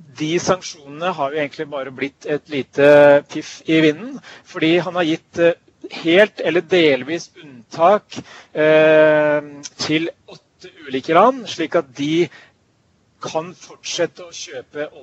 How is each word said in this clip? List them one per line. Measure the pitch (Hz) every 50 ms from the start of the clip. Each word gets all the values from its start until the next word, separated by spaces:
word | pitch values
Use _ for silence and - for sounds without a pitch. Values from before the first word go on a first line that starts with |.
| 170 147 131 -
de | 156 156 170 175
sanksjonene | - - 190 185 180 - - 151 143 139 143 151 170 185 180
har | 160 143 135
jo | 147 156
egentlig | 147 135 - - 156 143
bare | 147 139 135 135
blitt | 131 123 131 139 - _ -
et | 160 151 139 - -
lite | 151 135 120 - - - 139 147 147 147 147 147 143 143 147 -
piff | - 156 151 - - - - -
i | 160 160
vinden, | 156 156 147 156 208 262 294 214 - - - - _
fordi | _ - 180 156 160 165 180
han | 160 185 170
har | 180 180
gitt, | 156 160 160 - _ _ 170
eh, | 170 170 170 - _ _ _ _ - -
helt | - - - 160 165 190 214 202 - -
eller | - 165 160 175
delvis | 170 160 185 180 165 151 135 127 127 135 160 170 - - _ - 160
unntak, | 147 131 120 110 _ - - 165 180 208 208 - _ - - - - - - - _ -
eh, | 165 151 156 156 156 156 156 156 156 156 156 151 151 151 151 147 147 147 147 147 143 143 - - -
til | - - 151 160 165 170 - _ _ -
åtte | 190 - _ _ _ _ - 185 - - 156 139
ulike | 131 135 131 - 165
land, | 170 202 254 269 262 214 -
slik | - - 165 147 -
at | 175 151 135 120
de | - 143 147 156 170 175 - - - - _ _ _ _ _ _ _ _ _ _ _ _ _ _ _
kan | - - - 160 160 180 170
fortsette | - - - 156 - - - - - 170 156 - - 180
å | 170
kjøpe | 165 - - 180 151 127 117 _ - 147 151 147 - 151